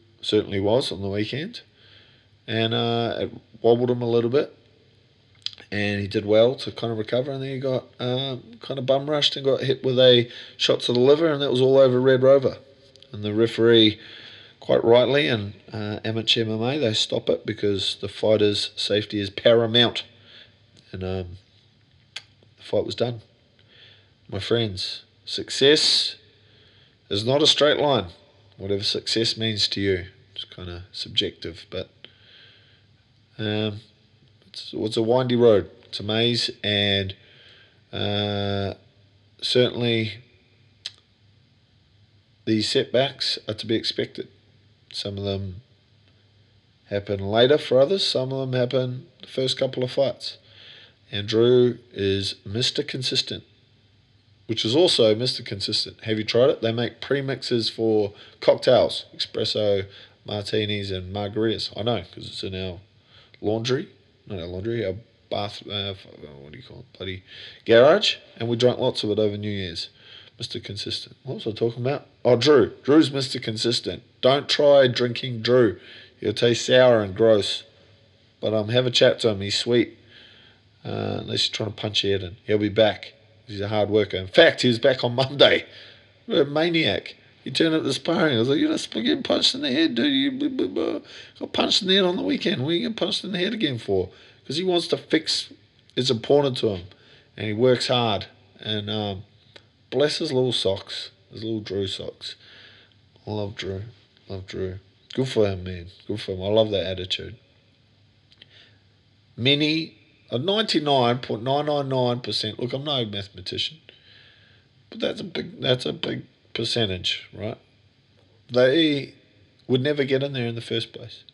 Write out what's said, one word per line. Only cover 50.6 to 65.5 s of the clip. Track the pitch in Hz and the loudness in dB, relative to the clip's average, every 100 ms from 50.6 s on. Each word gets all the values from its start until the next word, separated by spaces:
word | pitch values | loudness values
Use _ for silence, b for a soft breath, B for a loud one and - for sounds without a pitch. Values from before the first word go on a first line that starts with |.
| B B B B _ | B B B B _
And | 101 104 | -8 0
Drew | 110 120 123 123 117 - | 4 6 6 4 0 -10
is | - 98 98 98 - | -4 -2 0 -2 -8
Mister | 98 107 131 - | -8 -4 -4 -4
Consistent, | 143 139 127 127 - 101 - _ _ _ _ _ _ _ _ _ - | -6 -6 -4 -4 -4 -8 -14 _ _ _ _ _ _ _ _ _ -8
which | 113 110 | -4 0
is | 139 | 4
also | 180 147 110 | 4 4 4
Mister | 107 127 - | 4 0 -6
Consistent. | 120 101 - 107 - - | -8 -8 -4 -4 -6 -8
Have | 110 110 | -6 -4
you | |
tried | - 120 139 | 0 2 4
it? | 180 | 2
They | 113 | -2
make | 113 117 - | -2 -4 -6
premixes | - 139 135 135 - 120 110 | -4 -4 -4 -6 -2 -2 -2
for | - 113 107 98 - B B | -2 0 0 0 -6 B B
cocktails, | - 135 - 117 82 - - - | 0 2 6 6 4 0 -10 -10
espresso, | - - 110 110 104 101 95 B B B - | -8 -6 -4 -2 0 0 -2 B B B -10
martinis, | 104 101 107 104 104 98 | -8 -4 -2 -2 -4 -6
and | 95 92 | -8 -8
margaritas. | 101 101 104 113 98 - | -6 -6 -2 -2 -2 -6
I | - | -6
know, | 113 110 - | -4 -4 -6
'cause | - - | -16 -16
it's | - | -12
in | 95 | -8
our | 95 95 - - _ b b b b | -8 -8 -10 -18 _ b b b b
laundry, | - 113 120 135 190 _ _ _ - | -4 -2 -2 -4 -4 _ _ _ -14
not | 98 | -12
our | 85 | -10
laundry, | 92 110 117 | -8 -6 -4
our | 95 95 - _ - | -4 -6 -12 _ -10
bath, | - 101 | -8 -8